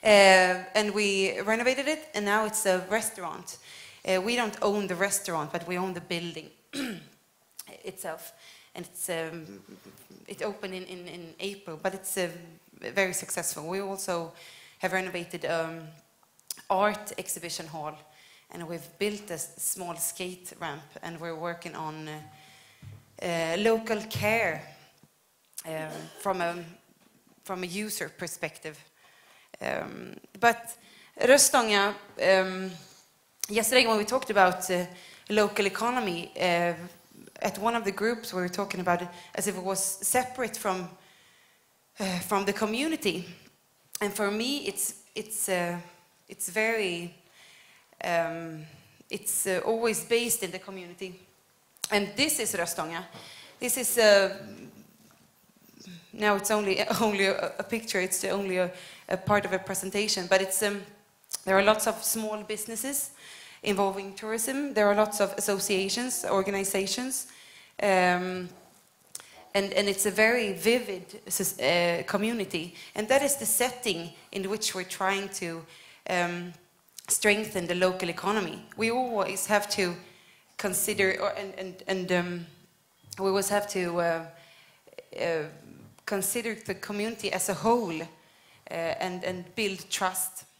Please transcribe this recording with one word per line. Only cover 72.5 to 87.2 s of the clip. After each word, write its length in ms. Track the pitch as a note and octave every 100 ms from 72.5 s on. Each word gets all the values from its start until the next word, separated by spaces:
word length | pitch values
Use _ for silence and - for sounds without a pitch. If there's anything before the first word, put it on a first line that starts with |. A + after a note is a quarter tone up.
| E3+ E3+ - -
And 140 | - A3
that 160 | C4+
is 140 | C#4+ C#4+
the 80 | A3
setting 640 | - B3 B3 A3+ E3 E3 - -
in 160 | G3 F#3+
which 240 | G#3+ G#3+ F#3+
we're 80 |
trying 460 | F3+ - F#3+ G3 G3
to, 360 | G3 E3+ E3 D#3 - - - -
um, 440 | F3+ F3 F3 F3 E3+ _ _ _ - -
strengthen 580 | - G#3+ G#3 G#3+ F#3+ E3+
the 80 |
local 360 | F3 F#3 F#3 F3
economy. 540 | E3 F#3 G#3+ F3 D#3 - -
We 140 | A3+
always 560 | A#3+ A#3+ A3 F#3+ G3 -
have 200 | G#3 G3+
to 240 | - F3+ F3 - - - _ _ -
consider, 600 | G3+ F3+ - G#3 F#3+ -
or, 100 | G3+
and, 220 | - G3+ F#3
and, 260 | F#3+ F3+ -
and, 240 | F#3+ F3+
um, 340 | F3+ F3 F3 E3 - _ _ _ _ - -
we 120 | G3
always 200 | G3 G3
have 180 | G3+ G3+
to, 300 | F#3+ F3 E3+
uh, 260 | E3+ E3 E3 - - - - _ - - - -
uh, 240 | E3 D#3+ D#3 - - - - - -
consider 480 | G3+ F#3 A#3+ A#3
the 220 | G#3+ - F#3+
community 560 | - G#3 G#3+ A#3